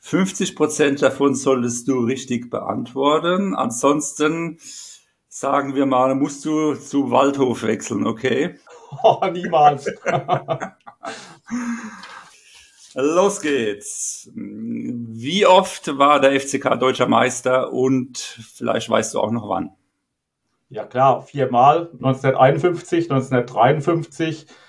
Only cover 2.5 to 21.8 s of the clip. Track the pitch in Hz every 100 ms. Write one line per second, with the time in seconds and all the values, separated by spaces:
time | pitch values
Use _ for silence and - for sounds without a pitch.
2.5 | - - 107 120 135 139 156 165 185 196
3.5 | - 127 117 139 147 147 - 151 165 165
4.5 | 160 - - - - _ _ _ - 135
5.5 | 139 139 131 139 127 131 135 151 - 156
6.5 | 156 156 127 - 143 135 123 139 143 135
7.5 | 117 110 110 - 113 113 110 131 131 170
8.5 | - _ - - 143 165 - 190 175 175
9.5 | 165 147 139 - - - 180 - 180 -
10.5 | 151 - _ - _ - - - - _
11.5 | 240 240 233 220 214 - - - - _
12.5 | - - _ - - 139 170 196 196 156
13.5 | 139 110 101 - - - - - - 101
14.5 | 104 113 117 117 120 117 113 123 185 185
15.5 | 185 185 - - 139 139 147 135 139 135
16.5 | 139 143 127 127 127 123 113 123 123 -
17.5 | 127 127 123 131 131 127 - - - 110
18.5 | - 117 113 117 113 107 - 107 117 104
19.5 | 90 90 _ _ _ _ _ _ _ _
20.5 | _ _ 110 - 123 135 123 - 143 131
21.5 | 120 135 160